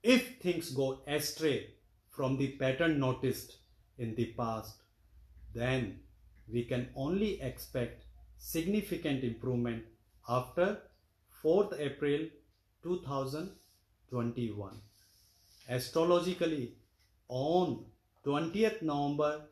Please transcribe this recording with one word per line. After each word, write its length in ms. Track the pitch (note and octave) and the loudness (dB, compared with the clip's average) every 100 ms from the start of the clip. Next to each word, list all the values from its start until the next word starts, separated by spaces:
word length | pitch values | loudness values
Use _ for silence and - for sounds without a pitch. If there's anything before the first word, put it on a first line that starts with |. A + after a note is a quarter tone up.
If 360 | A3 B3 - - | 8 6 4 -4
things 320 | F3+ E3 - | -2 -2 -2
go 300 | C3 C3 C3 - | -2 -2 -2 -2
astray 680 | D3 D3+ - D#3 B2 - - _ _ _ | -2 -2 0 2 0 -4 -20 _ _ _
from 300 | - C3 C3 | -4 0 2
the 140 | C3+ | 0
pattern 460 | - C3 C3 E3 D3 | 0 0 2 2 4
noticed 600 | C3 B2+ C3 A#2+ - - _ _ _ - | 2 2 0 -2 -8 -20 _ _ _ -8
in 160 | A2+ | -4
the 180 | A2 A2 | -2 -2
past, 440 | - A2+ A2 - - _ _ _ - - - - | 0 -2 -4 -8 -18 _ _ _ -20 -20 -20 -12
then 440 | A2+ A#2+ C3 G#2+ - - - - - - | -2 0 0 -2 -8 -18 -20 -20 -20 -4
we 140 | A#2 | -4
can 240 | A#2+ B2 A#2+ C3+ | 0 -2 -2 -4
only 420 | C#3 F#3+ G#3+ - | -2 2 0 0
expect 640 | C3 - - C3 A#2 - - - - - | -6 -8 -6 -4 -4 -6 -20 -20 -20 -18
significant 880 | - E3 E3 G#3 G3+ E3+ D#3+ C3 | -4 -2 2 0 0 -2 0 0
improvement 600 | B2+ A2+ B2 A#2+ A#2+ A2+ - - _ _ - | -2 -2 -2 0 0 -4 -10 -20 _ _ -2
after 520 | B2 A#2+ - F#3 G#3+ - _ _ _ _ - | -2 0 0 0 0 -10 _ _ _ _ -2
fourth 320 | D#3 F3+ G3+ - | 4 4 4 0
April 500 | C#3+ - D3 D3 D#3+ - _ _ _ _ | -4 0 0 2 -2 -10 _ _ _ _
two 200 | E3 F3+ C3 | -4 -4 -2
thousand 440 | C#3 C3 D3 F#3 - _ _ _ _ _ | -4 -2 -4 -8 -12 _ _ _ _ _
twenty-one. 720 | B2+ A#2 A#2 A#2 G2+ G2 G#2 G#2 _ _ _ _ _ _ - - | -2 -2 -2 -4 -4 -10 -14 -20 _ _ _ _ _ _ -20 -4
Astrologically, 1080 | B2 - D#3+ E3+ F3 F3 F3 E3 D3+ A#2 - _ _ _ _ _ | -4 0 2 6 6 4 0 0 0 -4 -10 _ _ _ _ _
on 560 | B2+ C#3+ F3+ E3+ A#2+ - _ _ _ | -2 4 4 4 -2 -8 _ _ _
twentieth 560 | C#3+ C#3+ E3 G3 A3 G#3+ | -2 0 0 2 2 2
November 640 | D#3+ C#3+ C#3+ D3 D3+ D3+ D3+ | -2 0 0 2 0 0 -10